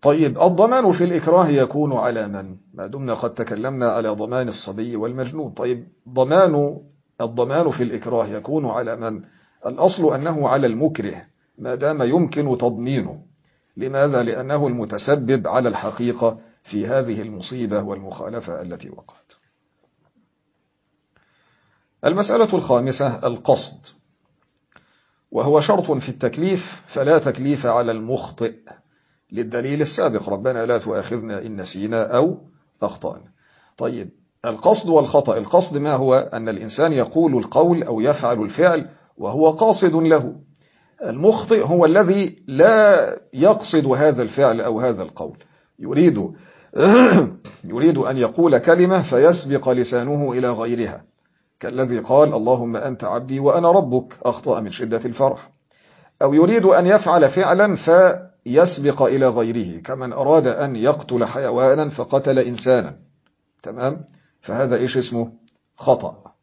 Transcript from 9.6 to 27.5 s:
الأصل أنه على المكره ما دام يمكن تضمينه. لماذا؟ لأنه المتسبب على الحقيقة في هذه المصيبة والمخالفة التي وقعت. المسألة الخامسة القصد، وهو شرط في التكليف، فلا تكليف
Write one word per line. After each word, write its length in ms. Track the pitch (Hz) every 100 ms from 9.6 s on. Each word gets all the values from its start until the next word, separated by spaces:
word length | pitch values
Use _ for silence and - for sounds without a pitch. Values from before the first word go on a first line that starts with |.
| 104
الأصل 480 | 127 175 185 156
أنه 340 | 131 151 156 139
على 180 | 135 131
المكره 600 | 113 156 156 101 80 - _ _ _
ما 160 | 117
دام 280 | 127 143 156
يمكن 560 | 123 160 165 147 147 123
تضمينه. 640 | 120 110 120 135 92 - - _ _ _ _ -
لماذا؟ 460 | 131 135 143 135
لأنه 440 | 117 117 135 147 143
المتسبب 840 | 120 104 101 113 143 120 131 82
على 200 | - 120
الحقيقة 680 | 107 104 104 120 120 113 113 _ _
في 240 | _ 104 110
هذه 360 | 135 120 110
المصيبة 600 | 107 104 92 127 113 104
والمخالفة 800 | 101 98 98 90 92 117 101 87
التي 280 | 90 85 -
وقعت. 420 | - _ _ _ - _ _ _ _ _ _ _ _ _ _ _ _ _ _ _ _ _ _ _ _ _ _ _ _ _ _
المسألة 500 | - 180 208 233 226
الخامسة 720 | 180 - 123 131 131 139 120 123
القصد، 600 | 120 - 131 - - - _ _ _ _ _ _ _ _ _ _ _ _ _ _
وهو 300 | - 127 151
شرط 300 | 147 - 175
في 180 | 139 -
التكليف، 760 | 120 123 143 180 185 - - _
فلا 320 | - 135 156
تكليف 480 | 139 120 135